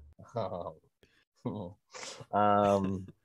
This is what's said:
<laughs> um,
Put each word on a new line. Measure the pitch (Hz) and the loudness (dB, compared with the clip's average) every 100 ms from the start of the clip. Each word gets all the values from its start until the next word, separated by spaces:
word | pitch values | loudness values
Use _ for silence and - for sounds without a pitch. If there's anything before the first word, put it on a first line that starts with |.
| - - - 117 95 92 85 78 _ _ _ _ _ _ 123 | -18 -20 -12 -8 -6 -8 -10 -14 _ _ _ _ _ _ -10
<laughs> | 104 90 - _ - - - - | -8 -10 -14 _ -16 -14 -14 -4
um, | 101 104 101 101 101 95 95 95 - | 2 4 6 6 4 2 -4 -8 -18